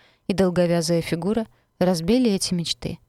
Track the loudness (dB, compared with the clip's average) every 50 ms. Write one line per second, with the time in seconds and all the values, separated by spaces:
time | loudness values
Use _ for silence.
0 | _ _ _ _ _ -4 0 2 2 2 2 2 2 2 2 0 0 0 0 -2
1 | 0 -2 -4 -4 -2 -2 -2 -2 -4 -6 _ _ _ _ _ _ 0 0 0 0
2 | 0 2 2 2 4 2 2 0 -2 -2 -2 -4 -2 -4 -6 -6 -6 -8 -10 -10
3 | _